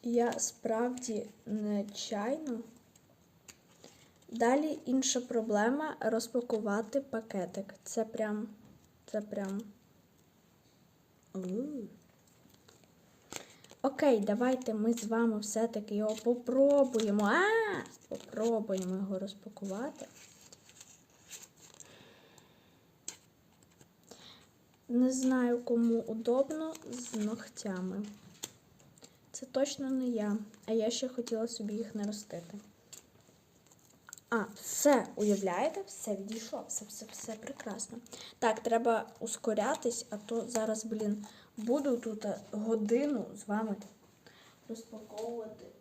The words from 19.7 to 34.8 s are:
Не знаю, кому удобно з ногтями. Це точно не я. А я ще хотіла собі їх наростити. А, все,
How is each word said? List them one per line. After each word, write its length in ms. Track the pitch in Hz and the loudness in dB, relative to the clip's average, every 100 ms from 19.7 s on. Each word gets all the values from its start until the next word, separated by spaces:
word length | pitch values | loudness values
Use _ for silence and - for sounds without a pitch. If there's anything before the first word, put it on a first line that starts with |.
| 196 277 - - - - - - - - - - - _ - - - - - - - - - - - - - - - _ _ _ _ - - _ _ _ _ _ _ - _ - - - - - _ _ _ - | -4 -6 -8 -16 -16 -20 -20 -20 -20 -20 -20 -20 -20 _ -20 -18 -18 -18 -20 -20 -20 -20 -20 -20 -20 -20 -20 -20 -20 _ _ _ _ -16 -16 _ _ _ _ _ _ -20 _ -20 -20 -20 -20 -20 _ _ _ 0
Не 240 | 240 254 | 4 4
знаю, 500 | 262 254 254 240 240 | 4 4 4 4 2
кому 360 | 240 233 233 233 | 2 4 6 4
удобно 720 | - 220 233 254 269 311 320 320 - | 0 -2 2 2 2 0 -6 -6 -10
з 240 | 247 240 | -10 -6
ногтями. 880 | 226 208 214 - - 214 185 185 196 208 208 - - - - _ _ - - - _ _ - | -2 -2 -2 -10 -10 -6 -4 -4 -4 -8 -12 -20 -16 -16 -16 _ _ -20 -20 -20 _ _ -16
Це 100 | 254 | -4
точно 440 | 262 277 - 269 | 0 0 0 -2
не 180 | 262 254 | 0 0
я. 280 | 226 208 214 - - - | 0 0 0 -4 -12 0
А 60 | |
я 180 | 226 220 | 2 2
ще 180 | 233 254 | 0 -4
хотіла 400 | 254 240 220 233 | -4 -4 -2 -2
собі 260 | - 202 | -4 -6
їх 200 | 208 214 | -4 -6
наростити. 640 | 208 202 208 - 170 170 208 - _ _ - _ _ - _ _ _ _ - - - - - _ | -4 -4 -6 -10 -12 -10 -16 -18 _ _ -20 _ _ -20 _ _ _ _ -20 -20 -20 -20 -20 _
А, 140 | 233 190 | 0 0
все, 520 | - - - | -8 -6 4